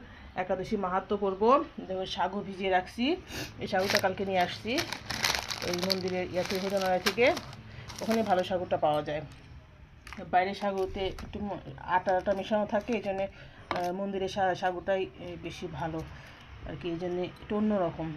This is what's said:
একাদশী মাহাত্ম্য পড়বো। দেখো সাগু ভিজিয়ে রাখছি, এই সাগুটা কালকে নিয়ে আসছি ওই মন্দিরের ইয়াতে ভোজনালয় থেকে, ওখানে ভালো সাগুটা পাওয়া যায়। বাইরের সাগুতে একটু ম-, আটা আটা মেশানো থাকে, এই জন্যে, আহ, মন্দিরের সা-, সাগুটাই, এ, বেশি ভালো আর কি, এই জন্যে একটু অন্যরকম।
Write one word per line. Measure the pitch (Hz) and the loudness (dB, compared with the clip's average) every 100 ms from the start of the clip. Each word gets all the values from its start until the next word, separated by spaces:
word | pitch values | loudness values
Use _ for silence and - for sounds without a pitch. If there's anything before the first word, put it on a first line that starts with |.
| - - - - | -4 -16 -10 -4
একাদশী | 185 185 185 214 | 0 0 0 0
মাহাত্ম্য | 180 185 190 202 | 2 0 2 2
পড়বো। | 202 190 226 285 311 - - | 2 4 6 6 4 -8 -4
দেখো | 185 190 | -4 -2
সাগু | 202 185 202 | 0 0 0
ভিজিয়ে | 190 185 196 | -6 -2 4
রাখছি, | 180 180 - 262 370 - - - - | 4 2 0 0 0 -2 -8 -8 -8
এই | - | 0
সাগুটা | 190 196 - | 2 4 4
কালকে | 190 185 | 4 0
নিয়ে | 196 185 | 2 2
আসছি | 180 - 214 285 - - - - - - - - 175 | 2 0 -2 0 0 -6 -6 -2 0 0 -2 -4 -2
ওই | 175 190 | -2 -2
মন্দিরের | 190 185 185 180 | -2 -2 -4 -2
ইয়াতে | 175 175 190 | -2 -2 -2
ভোজনালয় | 190 196 185 185 | -2 0 0 0
থেকে, | 202 196 254 349 - - - - - - | 0 4 4 4 -4 -14 -14 -14 -12 -6
ওখানে | 208 226 | 0 2
ভালো | 202 180 | 4 2
সাগুটা | 180 185 175 185 | 2 -2 0 2
পাওয়া | 156 151 | 4 2
যায়। | 151 151 151 - - - - - - - - - 170 | 0 -4 -6 -14 -16 -18 -18 -20 -20 -18 -14 -12 2
বাইরের | 180 185 | 4 4
সাগুতে | 202 202 190 185 202 190 | 0 0 0 0 0 -2
একটু | - - 202 | -2 -8 -6
ম-, | 208 175 - - | -4 -6 -8 -10
আটা | - 180 202 185 | 0 2 4 2
আটা | 196 | 4
মেশানো | 196 190 214 202 | 0 2 2 2
থাকে, | 208 226 | 0 0
এই | 220 | -2
জন্যে, | 202 190 | 0 -2
আহ, | 196 - - - - 185 175 | -2 -6 -18 -16 -4 0 0
মন্দিরের | 185 196 190 190 | 0 -2 0 0
সা-, | 208 190 | 2 4
সাগুটাই, | 175 185 175 180 190 | 4 0 0 2 2
এ, | 190 - 175 170 | 0 -6 -10 -8
বেশি | 165 - 175 | -8 -8 -8
ভালো | 135 165 160 - - - - - - - | -4 -4 -4 -6 -12 -16 -18 -18 -12 -10
আর | - | -6
কি, | 175 | -4
এই | 165 | -2
জন্যে | 180 175 | 0 0
একটু | 180 - - 208 | -2 -6 -2 2
অন্যরকম। | 214 202 170 165 160 | 4 4 2 0 -4